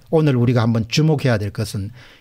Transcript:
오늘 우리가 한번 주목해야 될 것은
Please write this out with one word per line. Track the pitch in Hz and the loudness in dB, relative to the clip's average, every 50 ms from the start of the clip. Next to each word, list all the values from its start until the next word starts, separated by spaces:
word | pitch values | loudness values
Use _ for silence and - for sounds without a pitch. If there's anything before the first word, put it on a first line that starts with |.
| - - | -6 -2
오늘 | 165 160 156 143 131 | 0 2 2 2 2
우리가 | 120 120 123 120 123 | 2 2 2 2 2
한번 | 110 117 113 117 107 | 2 0 0 0 -2
주목해야 | - - 151 151 160 151 120 - 131 113 | -2 0 0 2 2 2 0 0 0 0
될 | 101 104 101 | 0 -2 -6
것은 | - - 110 - - 104 95 110 - - - - - - | -6 -6 -8 -6 -6 -8 -8 -10 -12 -16 -20 -20 -20 -8